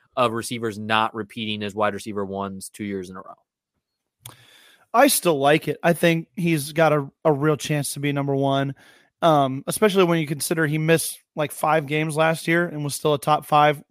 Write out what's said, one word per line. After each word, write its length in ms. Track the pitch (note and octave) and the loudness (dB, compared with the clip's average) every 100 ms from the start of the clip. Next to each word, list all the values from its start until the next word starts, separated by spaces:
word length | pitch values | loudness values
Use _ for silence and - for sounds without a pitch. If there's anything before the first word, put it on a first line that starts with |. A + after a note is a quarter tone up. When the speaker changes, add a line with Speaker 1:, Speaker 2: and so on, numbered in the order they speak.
| _ - | _ -2
Speaker 1:
of 160 | B2 | -2
receivers 460 | A2+ G#2+ A#2+ A2+ G2+ | -2 -6 -6 -6 -6
not 360 | G#2+ A2 A2 | -2 0 0
repeating 480 | A2+ G2+ - A2 G#2+ | -4 -10 -8 -8 -6
as 120 | G#2 | -6
wide 200 | G2+ G#2 | -2 -2
receiver 320 | G2+ A2+ G2+ G2 | -2 -8 -8 -6
ones 420 | G2 G2 F#2+ - | -6 -8 -10 -14
two 160 | - | -12
years 240 | G#2 G2 F2+ | -8 -8 -10
in 80 | F#2 | -14
a 40 | |
row. 1120 | F2+ - _ _ _ _ _ _ _ _ - - _ _ _ _ _ | -18 -20 _ _ _ _ _ _ _ _ -20 -20 _ _ _ _ _
Speaker 2:
I 160 | A3+ C#4 | 4 4
still 300 | - F3 D3 | 4 0 2
like 280 | C#3 D#3 - | 4 2 0
it. 120 | C#3+ | -2
I 120 | E3+ | 0
think 340 | E3+ E3+ E3 - - | 2 2 2 -2 -4
he's 360 | E3+ D#3+ C#3+ | 0 0 -2
got 200 | D#3 D#3+ | 2 2
a, 180 | D3 C#3 - | 2 -2 -2
a 80 | E3 | 0
real 240 | C#3+ D3+ D3+ | 2 0 0
chance 380 | - D3+ C#3 | -2 -4 -4
to 60 | - | -4
be 120 | C#3+ | -4
number 220 | C#3+ C#3 | -2 -2
one, 400 | C#3 C#3 C3+ C#3 C3+ - _ _ _ | 0 0 0 -2 -6 -16 _ _ _
um, 420 | E3+ D3+ C3+ C3+ - | 2 4 2 -2 -6
especially 380 | - G#3+ F#3+ | 0 2 4
when 140 | F3 E3+ | 4 2
you 80 | D3 | 0
consider 400 | D3 - D#3+ D#3 | -4 -4 -2 0
he 120 | D#3 | 0
missed, 400 | D#3 E3 - - _ - | 2 2 0 -10 _ -6
like, 160 | D3 | -6
five 340 | - D#3+ D#3+ C#3 | -2 0 0 0
games 300 | D3+ D#3+ D3+ | -2 -2 0
last 320 | D#3+ D#3+ - | 0 0 0
year 180 | E3+ F3 | 0 0
and 160 | D3+ | -4
was 120 | D3 | -6
still 200 | - D#3 | -4 -2
a 40 | C#3+ | 0
top 260 | - D3+ | 2 0
five 380 | D3 D3+ D3 D3 - | 2 4 4 2 -2